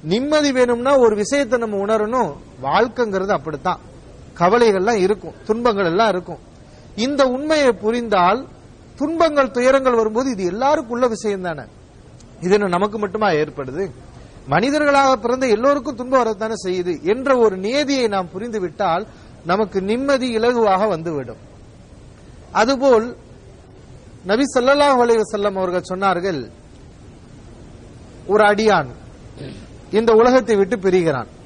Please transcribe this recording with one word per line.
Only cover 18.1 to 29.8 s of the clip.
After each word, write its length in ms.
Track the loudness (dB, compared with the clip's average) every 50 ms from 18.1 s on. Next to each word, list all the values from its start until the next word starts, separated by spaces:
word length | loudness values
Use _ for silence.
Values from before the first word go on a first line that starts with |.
| -2 -4 -6 -6 -10
புரிந்துவிட்டால் 720 | -12 -10 -8 -6 -6 -6 -6 -4 -4 -2 -2 0 -2 -4 -8 -16 -20 -20 -20 -20 -14 -4
நமக்கு 360 | -2 0 0 0 -2 -2 -4
நிம்மதி 540 | -2 -2 -2 -2 0 0 0 0 0 -2 -2
இலகுவாக 520 | 0 0 0 2 2 2 2 2 2 0 -2
வந்துவிடும். 500 | -2 -4 -6 -6 -6 -6 -8 -10 -14 -18 -20 -20 -20 -20 -20 -20 -20 -20 -20 -20 -20 -20 -20 -20 -20 -20 -20 -20 -20 -20 -20 -6
அதுபோல் 640 | 0 0 2 2 0 2 4 4 4 4 2 -2 -10 -16 -20 -20 -20 -20 -20 -20 -20 -20 -20 -20 -20 -20 -20 -20 -20 -20 -20 -20 -20 -14 -4
நபி 160 | -2 0 0 0 0 0
ஸல்லல்லாஹு 520 | 0 2 4 4 4 4 4 4 4 4
அலைஹி 140 | 4 4 2 0 -2
வஸல்லம் 240 | -4 -2 -2 -2 -2
அவர்கள் 340 | -2 -4 -2 -2 -4 -4 -6 -6
சொன்னார்கள், 560 | -2 0 0 0 0 -2 -4 -4 -4 -8 -10 -16 -20 -20 -20 -20 -20 -20 -20 -20 -20 -20 -20 -20 -20 -20 -20 -20 -20 -20 -20 -20 -20 -20 -20 -20 -20 -20 -20 -20 -20 -20 -20 -20 -18 -4
ஒரு 180 | 0 2 4 4
அடியான் 440 | 4 4 2 2 2 2 2 0 -4 -10 -18 -20 -20 -20 -20 -20 -20 -20 -18 -18 -18 -18 -18 -20 -20 -20 -20